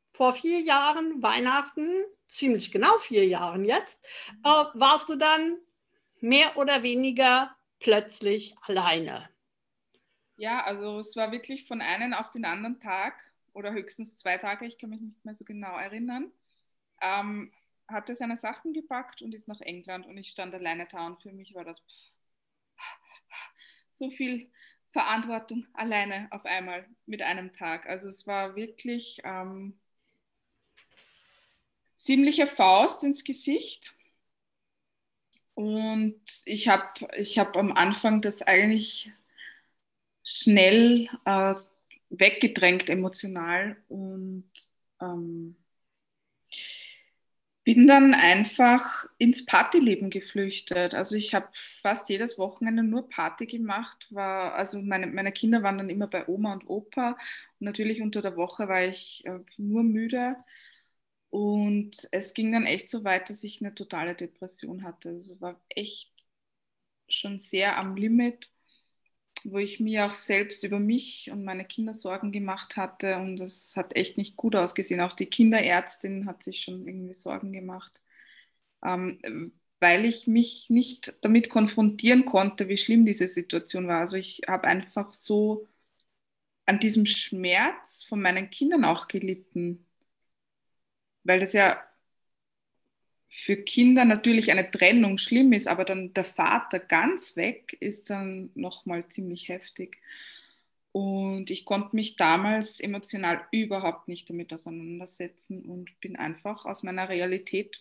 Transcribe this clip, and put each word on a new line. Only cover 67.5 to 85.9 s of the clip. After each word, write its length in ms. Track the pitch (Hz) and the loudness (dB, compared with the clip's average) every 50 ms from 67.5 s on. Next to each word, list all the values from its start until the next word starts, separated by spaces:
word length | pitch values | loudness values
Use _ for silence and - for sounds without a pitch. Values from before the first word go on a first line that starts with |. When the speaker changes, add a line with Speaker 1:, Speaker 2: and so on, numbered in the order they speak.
| - 190 196 202 - - | -2 0 0 0 0 -2
Speaker 2:
am 180 | 196 190 190 | -4 -6 -4
Limit, 540 | 196 202 220 226 240 240 240 240 - - _ _ _ _ _ _ _ _ _ _ _ _ _ _ _ _ _ - - - | -2 0 2 2 2 2 2 -2 -6 -14 _ _ _ _ _ _ _ _ _ _ _ _ _ _ _ _ _ -18 -16 -12
wo 140 | 208 190 196 | -8 -4 -4
ich 200 | 202 196 202 - | -4 -4 -4 -4
mir 260 | 226 214 220 214 208 | -2 -2 0 0 0
auch 80 | 208 208 | 0 -2
selbst 500 | - - - 208 196 202 202 - - - | -4 -4 0 0 0 0 -2 -6 -8 -6
über 160 | 190 202 202 | -4 -2 0
mich 520 | 208 208 233 254 262 - - - - - | 0 2 0 0 -2 -4 -14 -14 -14 -12
und 120 | 190 202 196 | -12 -10 -10
meine 200 | 190 185 185 190 | -8 -10 -10 -10
Kinder 280 | 190 - - 220 220 220 | -12 -8 -8 -8 -8 -8
Sorgen 380 | 220 - 190 185 196 - 208 | -10 -10 -8 -8 -6 -6 -6
gemacht 460 | 202 208 202 190 185 185 - - - - | -6 -4 -6 -6 -6 -8 -10 -10 -8 -8
hatte 400 | 190 190 - - - 196 190 185 | -8 -8 -8 -6 -4 -2 -2 -2
und 200 | 190 190 185 185 | -4 -6 -8 -8
das 380 | 185 185 - - - - - 190 | -10 -10 -12 -12 -12 -10 -8 -8
hat 180 | 180 - - | -6 -4 -2
echt 220 | - - - - - | -2 -2 -2 -2 -6
nicht 200 | 202 - - - | -6 -6 -8 -4
gut 180 | - 226 208 | -4 0 2
ausgesehen. 460 | 196 175 175 - - 190 - 185 180 | 2 0 0 -2 -4 -4 -4 -2 -2
Auch 120 | 175 180 - | -2 -2 -2
die 140 | - 190 - | -4 -6 -2
Kinderärztin 1000 | - - 233 220 220 220 196 170 175 180 185 - - - - 196 196 190 202 | 4 6 6 6 6 6 4 4 2 2 0 -2 -10 -12 -10 -8 -8 -6 -8
hat 180 | 196 185 - - | -8 -10 -12 -12
sich 180 | - 185 - | -12 -10 -10
schon 260 | - - 180 185 185 - | -10 -10 -10 -12 -12 -12
irgendwie 260 | 185 190 185 180 185 | -12 -12 -12 -12 -12
Sorgen 400 | - - 185 - 190 202 196 190 | -12 -10 -8 -8 -8 -8 -10 -10
gemacht, 480 | 190 185 185 185 185 - - _ - _ _ _ _ - _ - - - _ _ _ _ _ _ - - | -10 -10 -12 -12 -14 -16 -20 _ -20 _ _ _ _ -20 _ -20 -20 -20 _ _ _ _ _ _ -8 -6
ähm, 720 | - 185 180 185 185 - - - 113 110 - 165 170 - _ _ _ _ - | -4 -4 -4 -4 -6 -8 -8 -10 -10 -8 -8 -10 -12 -14 _ _ _ _ 4
weil 260 | 180 175 170 185 220 | 6 6 6 6 4
ich 220 | 233 226 - - - | 2 0 -2 0 2
mich 420 | 220 233 233 233 - - - - | 4 4 4 2 0 -8 -2 2
nicht 440 | 233 240 254 - 247 - - - - - | 4 4 4 2 -2 -12 -14 -16 -10 -2
damit 280 | - 214 226 240 233 - | 2 6 6 6 6 4
konfrontieren 760 | - 226 214 214 - 226 214 208 208 - 226 233 247 254 262 | 2 2 2 2 2 4 2 2 2 4 4 6 8 8 6
konnte, 420 | 254 - 190 196 202 202 - 202 185 | 6 4 4 4 4 0 -2 -4 -2
wie 80 | 202 196 | 0 -2
schlimm 280 | - - 226 226 226 | 2 6 8 8 8
diese 220 | 214 202 - 180 185 | 8 6 2 0 -2
Situation 600 | 185 175 170 - - 170 170 - - 185 180 175 | -2 -4 -6 -2 -4 -4 -4 -4 -6 -6 -2 0
war. 140 | 170 165 | 0 0
Also 160 | 170 175 190 190 | 0 -2 -4 -6
ich 240 | 185 - - - - - | -8 -8 -12 -10 -6 -4
hab 180 | 185 185 - | -2 0 2
einfach 480 | - 175 185 185 - - 208 202 202 - | 2 2 2 0 -6 -6 -8 -8 -8 -10
so 540 | - - - 208 208 214 214 214 214 214 _ _ _ _ _ | -10 -4 0 0 2 2 0 -2 -4 -8 _ _ _ _ _